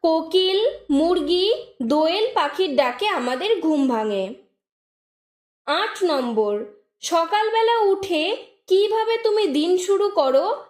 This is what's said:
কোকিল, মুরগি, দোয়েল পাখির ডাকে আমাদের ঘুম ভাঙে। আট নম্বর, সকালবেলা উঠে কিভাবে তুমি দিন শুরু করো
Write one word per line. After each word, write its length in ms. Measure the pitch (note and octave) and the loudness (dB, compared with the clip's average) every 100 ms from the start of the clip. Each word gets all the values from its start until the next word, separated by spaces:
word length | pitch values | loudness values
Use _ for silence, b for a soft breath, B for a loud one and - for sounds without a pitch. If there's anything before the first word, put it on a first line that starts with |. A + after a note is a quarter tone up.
কোকিল, 580 | E4+ D#4+ D#4+ F#4 F#4 F#4+ A4+ - - C#4 | 2 0 0 0 2 0 -2 -4 -2 0
মুরগি, 500 | D#4+ F4+ D4 F4+ F#4+ A#4 - _ A3+ | 2 0 0 0 0 -2 -6 _ -2
দোয়েল 340 | D4 D#4 F#4 A4+ - | 2 2 0 -2 -2
পাখির 360 | D4 C#4+ F#4 C4+ | -4 -2 -2 2
ডাকে 320 | C4 A#3+ G#4 F4+ | 0 0 -2 -2
আমাদের 320 | B3 B3+ G4 A4 D#4+ | -2 -4 -2 0 0
ঘুম 160 | D4+ C4+ | 2 2
ভাঙে। 380 | A#3 G#3+ G3+ F#3+ B3+ _ _ _ _ _ _ _ _ _ _ _ _ - | 0 -2 -2 -4 -8 _ _ _ _ _ _ _ _ _ _ _ _ -4
আট 280 | D#4 G#4+ - F#4 | -2 -2 -2 0
নম্বর, 420 | C#4+ B3 A3 G#3 G#3 A3+ - _ _ | 0 0 0 0 -2 -6 -16 _ _
সকালবেলা 720 | - E4 E4 G#4 A4 A4+ A4+ A#4 G4+ | -2 -2 0 0 0 2 2 2 2
উঠে 320 | G4 G4 D#4+ D#4+ A#4 - _ - | 0 0 -2 -2 -4 -10 _ 0
কিভাবে 480 | F#4 G#4 A4 A4 A4+ A4+ | 2 2 0 0 0 0
তুমি 180 | G#4 G4+ | 0 0
দিন 240 | C#4+ D#4+ F#4 F#4 | 0 2 0 2
শুরু 220 | G4 G4+ F#4 | 0 0 0
করো 260 | C4+ C4 F4+ C#5+ - | 2 2 2 -4 -8